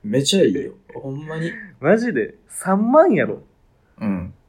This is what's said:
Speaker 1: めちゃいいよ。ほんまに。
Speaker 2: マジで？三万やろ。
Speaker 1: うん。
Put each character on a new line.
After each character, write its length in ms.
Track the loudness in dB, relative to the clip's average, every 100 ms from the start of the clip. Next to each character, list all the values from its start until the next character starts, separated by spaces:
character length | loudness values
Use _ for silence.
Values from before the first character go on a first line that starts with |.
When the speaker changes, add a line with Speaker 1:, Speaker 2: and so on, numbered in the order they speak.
Speaker 1:
め 200 | -2 -2
ち 180 | 2 2
ゃ 40 |
い 60 | 2
い 40 |
よ。 180 | 0 -6 -14 _
ほ 160 | -14 -12
ん 160 | -12 -10
ま 120 | -8
に。 140 | -8 -10 -18 -4
Speaker 2:
マ 180 | 2 2
ジ 140 | 2
で？ 220 | -4 -4 -8 _
三 420 | -10 -2 0 4
万 220 | 6 6
や 140 | 4 0
ろ。 160 | -4 -12 _ _ _ _ _
Speaker 1:
う 60 | -4
ん。 260 | -4 -6 -14